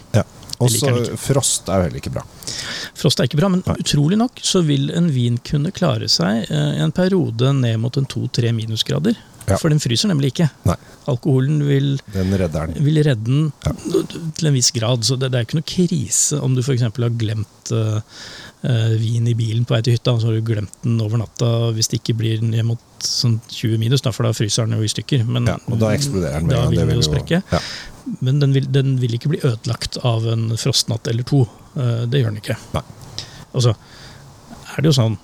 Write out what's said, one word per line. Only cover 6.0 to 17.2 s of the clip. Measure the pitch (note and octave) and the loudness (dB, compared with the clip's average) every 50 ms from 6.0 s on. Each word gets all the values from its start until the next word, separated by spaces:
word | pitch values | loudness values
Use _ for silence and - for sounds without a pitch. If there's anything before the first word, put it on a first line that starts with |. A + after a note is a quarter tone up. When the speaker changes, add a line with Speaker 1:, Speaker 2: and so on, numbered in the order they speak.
| G#2+ G#2+ | 0 -2
Speaker 2:
seg, | - - - F3+ G#3+ A#3 G#3 - | 0 0 2 2 0 0 -2 -2
eh, | - D3+ D3 D3 D3 C#3 D#3 | -2 0 0 0 0 0 0
en | D#3+ - | 0 0
periode | - F3+ F#3 G3 F#3 D3 A#2 A2+ A2+ B2+ C3+ C#3 | 2 2 2 2 2 0 0 0 0 2 2 2
ned | C#3 B2+ A#2 A2+ A2+ | 2 2 2 2 0
mot | A2+ A#2+ - | 0 -2 0
en | C#3 C3+ | -2 -2
to, | - - A#2+ A2+ B2 | -2 -2 -4 -6 -4
tre | - - A#2+ A2+ A#2 | -2 0 0 0 0
minusgrader. | A2+ G#2+ A2 A2+ A2+ - - C3+ C#3 D3+ G#3+ A#3 - - - - - - - | 0 -2 -4 -4 -4 -2 -2 -2 0 0 0 0 -2 -4 -14 -20 -8 -2 0
Speaker 1:
Ja. | G2 F#2+ | 0 2
Speaker 2:
For | - E3+ | 2 2
den | D3+ D3+ | 2 2
fryser | - C#3 A#2 - - G#3+ | 2 0 0 0 2 2
nemlig | F3+ C#3 C#3 C3+ - | 2 2 0 0 0
ikke. | - F3 C#3+ - - - | 2 0 0 0 0 -2
Speaker 1:
Nei. | - E2+ - - - - - - | 0 0 -2 -4 -14 -20 -12 -6
Speaker 2:
Alkoholen | - C3 B2 - D3 C3 C3 C3 C#3 D#3 D3+ C#3+ | -4 -4 -2 0 2 2 2 2 2 2 2 2
vil, | C#3+ C#3+ C#3 C#3 C#3 C#3 C3+ - - G#2 | 2 2 2 2 0 0 -2 -4 -6 -4
Speaker 1:
Den | F#2+ F#2 F#2 G2 | -2 0 2 2
redder | F#2+ F#2+ E2+ D2+ D#2+ D#2 E2 - | 2 0 0 -2 -2 -4 -4 -2
den. | C#3 D#3 | 0 0
Speaker 2:
vil | C#3+ D#3 D#3 D3 | 2 4 4 4
redde | D#3 C3+ G#2+ A2 | 2 2 0 0
den | A#2 C3 C#3+ D#3+ D3+ - - - | 0 0 2 2 0 -2 -4 -4
Speaker 1:
Ja. | - - - - D#4 F3 - - - - - E3 D#3+ D#3 | -4 -4 -4 -4 -2 0 0 -2 -2 -6 -10 -10 -8 -6
Speaker 2:
til | - D#3+ D#3 | -2 0 0
en | C#3+ | 2
viss | C3 A#2+ - - | 2 0 0 -2
grad, | A#2 A2 A2 B2+ B2 A2+ | 0 0 0 0 0 0
så | A2+ C3 B2+ | 0 -2 0
det, | C3+ C3 | -2 0
det | B2+ B2 | 0 0
er | A2+ | -2
ikke | - - D#3+ | -2 -2 -4
noe | D#3+ | -4
krise | - - - F3+ E3+ - D3+ A2 F#2+ - - - - D3 - - | -4 0 0 0 2 0 -2 -2 -2 -2 -2 0 0 -2 -2 0
om | C3 C3 | 0 0
du | B2+ A#2+ | 0 0
for | C3+ C3+ | 0 0
eksempel | A#2 B2+ A2+ G#2 - A#2+ | 0 0 0 0 -2 -2
har | A#2+ | -2
glemt, | A#2 A#2 | -2 -2